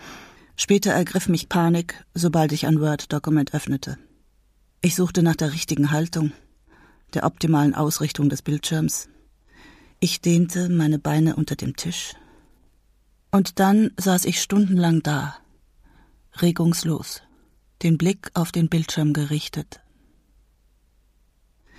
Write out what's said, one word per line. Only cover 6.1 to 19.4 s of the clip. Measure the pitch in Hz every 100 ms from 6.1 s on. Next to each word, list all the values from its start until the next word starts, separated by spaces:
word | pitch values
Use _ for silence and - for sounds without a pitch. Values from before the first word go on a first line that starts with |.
| 165 151 - _ _ _ _ _ _ _
der | - 151
optimalen | - 160 156 143 -
Ausrichtung | 151 - 151 - 143
des | 139
Bildschirms. | - 151 - 160 156 - - _ _ _ _ _ - - - -
Ich | 175 -
dehnte | 175 170 170 175 180
meine | 170 151 151
Beine | 151 151 160 -
unter | 160 143
dem | 131 -
Tisch. | 165 - - - - _ _ _ _ _ _ _ _ _ _
Und | 196 185 -
dann | 196 208 220 -
saß | 190 180 -
ich | 170
stundenlang | - 202 196 185 170 165
da, | 151 147 143 - _ _ _ _ _ _ _ _ _ -
regungslos, | 175 170 165 170 165 156 - - _ _ _ _ _ -
den | 170 156
Blick | 170 202 -
auf | 175 165
den | 170 165
Bildschirm | 165 156 - 151
gerichtet. | 147 147 151